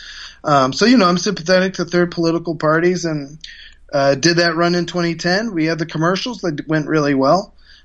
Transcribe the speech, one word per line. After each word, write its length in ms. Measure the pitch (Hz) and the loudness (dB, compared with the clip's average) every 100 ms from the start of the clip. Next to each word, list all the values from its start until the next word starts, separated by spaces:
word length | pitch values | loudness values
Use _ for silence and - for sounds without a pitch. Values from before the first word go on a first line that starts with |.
| - - - - | -20 -18 -20 -10
um, 300 | - 143 131 | 0 2 2
so, 120 | 135 214 | 2 4
you 100 | 254 | 6
know, 100 | 180 | 4
I'm 120 | 180 | 2
sympathetic 560 | 208 180 156 185 190 190 | -2 -6 0 2 2 -4
to 100 | 170 | -4
third 260 | 175 175 | 0 0
political 440 | 175 165 165 170 156 | 0 -2 -2 -4 -4
parties, 500 | 156 160 175 180 165 | 0 2 2 0 -2
and, 320 | 151 139 156 - - - - - | -6 -8 -16 -20 -20 -20 -20 -6
uh, 220 | 143 139 139 | 0 2 2
did 220 | 165 170 | 2 2
that 180 | 170 160 | 2 2
run 180 | 170 | 0
in 140 | 175 170 | 0 -2
twenty 260 | 175 170 | -2 -2
ten. 400 | 160 175 185 233 | -2 -2 -2 -2
We 120 | 175 156 | -2 -2
had 120 | 160 | -2
the 80 | 165 | -4
commercials 560 | 156 165 190 262 233 | -2 0 0 -4 -6
that 260 | 180 147 - | -6 -6 -2
went 200 | 156 143 | -2 0
really 260 | 156 143 | 0 2
well. 400 | 139 135 175 214 - - - | 2 4 2 0 -14 -20 -20